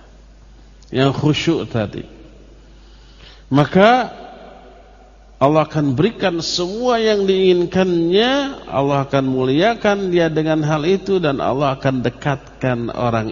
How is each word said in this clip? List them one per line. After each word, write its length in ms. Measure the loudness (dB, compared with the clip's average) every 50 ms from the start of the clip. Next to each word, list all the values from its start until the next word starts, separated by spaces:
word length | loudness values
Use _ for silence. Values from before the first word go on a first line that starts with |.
| -20 -20 -20 -20 -20 -20 -20 -20 -20 -20 -20 -20 -20 -20 -20 -20 -14 -6
yang 240 | -2 0 0 0 0
khusyuk 560 | 0 0 0 0 0 0 -2 -2 -2 -2 -4
tadi, 320 | -4 -4 -4 -4 -6 -12 -14 -14 -18 -20 -20 -20 -20 -20 -20 -20 -20 -20 -20 -20 -20 -20 -20 -20 -20 -20 -20 -20 -20 -20 -20 -20 -20 -18 -6
maka 640 | 0 2 2 2 4 4 4 6 6 6 4 0 -4 -10 -16 -20 -20 -20 -20 -20 -20 -20 -20 -20 -20 -20 -20 -20 -20 -20 -20 -20 -20 -20 -20 -20 -16 -4
Allah 320 | 0 2 2 4 2 0
akan 320 | 0 -2 -2 -2 0 0 0
berikan 400 | 0 0 0 -2 -4 -4 -4 -4
semua 560 | -6 -6 -4 -4 -4 -4 -6 -4 -2 0 0
yang 320 | 2 2 2 0 2 2
diinginkannya, 1400 | 2 2 4 4 4 4 2 2 0 0 0 0 2 2 2 2 2 2 2 2 2 0 0 -2 -4 -8 -10 -10 -6
Allah 320 | -2 0 0 2 2 0 0
akan 220 | 0 0 0 0
muliakan 800 | 0 0 0 0 2 2 2 2 2 0 0 0 0 0 0 0
dia 240 | 0 2 2 2 0
dengan 320 | 0 -2 0 0 0 0 0
hal 240 | 0 -2 0 0
itu, 320 | 0 0 0 0 -2 -2 0
dan 240 | 0 0 -2 0 -2
Allah 320 | -2 0 0 0 -2 -2
akan 240 | -2 -2 -2 -2 0
dekatkan 880 | -2 -4 -4 -4 -4 -4 -4 -4 -8 -14 -10 -4 -2 -2 -2 -2 -4
orang 400 | -6 -4 -4 -2 -2 0 -2 -2 -4